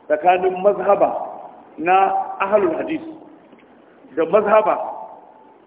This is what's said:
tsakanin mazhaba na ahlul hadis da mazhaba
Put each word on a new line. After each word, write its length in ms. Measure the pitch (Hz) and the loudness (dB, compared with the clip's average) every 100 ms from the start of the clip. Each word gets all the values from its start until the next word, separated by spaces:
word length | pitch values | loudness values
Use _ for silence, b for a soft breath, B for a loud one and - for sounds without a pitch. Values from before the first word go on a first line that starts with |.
| - | -4
tsakanin 540 | 151 180 180 185 185 | 0 2 2 0 2
mazhaba 480 | 202 190 190 196 156 - - - - - - - | 0 2 2 2 2 -2 -10 -14 -18 -20 -20 -6
na 360 | 165 190 190 - - - | 0 2 2 -2 -4 -6
ahlul 360 | 196 208 180 147 | 0 2 0 -2
hadis 240 | 143 160 - - - - _ - _ _ _ _ - 165 | -6 -8 -10 -18 -20 -20 _ -20 _ _ _ _ -10 -4
da 100 | 160 | 0
mazhaba 520 | 208 208 214 180 143 - - - - - _ - _ | 2 4 4 4 -2 -6 -12 -16 -20 -20 _ -20 _